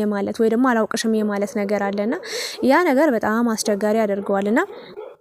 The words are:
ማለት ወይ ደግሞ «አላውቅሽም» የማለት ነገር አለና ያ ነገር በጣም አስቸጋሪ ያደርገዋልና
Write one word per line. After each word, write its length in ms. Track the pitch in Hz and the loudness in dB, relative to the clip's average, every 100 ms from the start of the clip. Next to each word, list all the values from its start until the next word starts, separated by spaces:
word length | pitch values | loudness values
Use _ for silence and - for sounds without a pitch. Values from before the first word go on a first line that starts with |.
| 214 | 0
ማለት 300 | 202 202 214 | -2 -2 0
ወይ 120 | 226 | 2
ደግሞ 160 | 226 262 | 2 2
«አላውቅሽም» 460 | 233 214 - 226 | 2 0 -2 0
የማለት 400 | 220 214 202 202 214 | 0 0 -2 -2 -2
ነገር 260 | 202 208 | -2 -2
አለና 320 | 202 202 208 320 - - - - | -2 -2 -2 -4 -6 -8 -8 -2
ያ 180 | 240 294 | 2 4
ነገር 260 | 359 254 311 | 4 4 4
በጣም 360 | 226 208 220 240 | 2 0 0 0
አስቸጋሪ 460 | 220 - 202 208 220 | 0 0 0 0 2
ያደርገዋልና 600 | 214 202 196 196 202 240 403 453 - - - - | 0 -2 0 0 2 2 0 -4 -16 -16 -16 -16